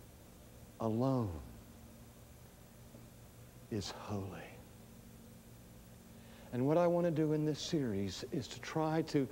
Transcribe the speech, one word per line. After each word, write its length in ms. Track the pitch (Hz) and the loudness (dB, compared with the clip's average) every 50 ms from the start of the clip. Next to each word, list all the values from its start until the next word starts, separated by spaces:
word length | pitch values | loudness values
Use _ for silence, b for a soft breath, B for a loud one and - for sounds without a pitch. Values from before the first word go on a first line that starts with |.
| - - - - - - - - - - - - - - - - | -18 -18 -18 -18 -18 -18 -18 -18 -18 -18 -18 -18 -18 -14 -6 -2
alone 600 | 117 113 110 113 127 135 135 127 117 101 85 78 73 - - - - - - - - - - - - - - - - - - - - - - - - - - - - - - - - - - - - - - - - - - - - - | 2 2 4 6 6 6 6 6 4 2 0 -2 -6 -10 -12 -14 -16 -16 -18 -18 -18 -18 -18 -18 -18 -18 -18 -18 -18 -18 -18 -18 -18 -18 -18 -20 -20 -20 -18 -18 -18 -18 -16 -16 -16 -16 -18 -18 -18 -18 -18 -18 -18 -18 -18 -16 -10 -4
is 220 | - 107 95 - | -2 -2 -2 -2
holy. 340 | - - - - 107 101 95 98 90 82 - - - - - - - - - - - - - - - - - - - - - - - - - - - - - - - - - - B B B B B B B B | -4 -6 -6 -4 -2 -2 -2 -2 -4 -8 -10 -10 -12 -14 -14 -14 -16 -16 -16 -16 -16 -16 -16 -16 -16 -16 -16 -16 -16 -18 -18 -18 -18 -16 -16 -16 -16 -16 -16 -16 -16 -18 -16 -16 B B B B B B B B
And 140 | B 120 127 | B 2 4
what 120 | 139 156 170 | 6 6 8
I 100 | 175 175 | 8 8
want 180 | 170 175 170 | 8 6 6
to 60 | 175 | 4
do 220 | 165 143 160 151 156 | 4 4 4 4 6
in 120 | 156 151 | 4 4
this 140 | 151 151 - | 4 2 2
series 680 | - - - 165 139 120 104 98 101 98 90 - - - | 0 0 2 2 4 4 2 2 2 0 0 -4 -6 -4
is 160 | - 165 117 - | -2 -2 -2 -2
to 120 | - - | -6 -8
try 420 | - - - 160 156 156 156 160 156 | -6 -4 0 2 2 4 4 2 2
to 240 | 160 - 147 135 120 | 4 4 4 4 4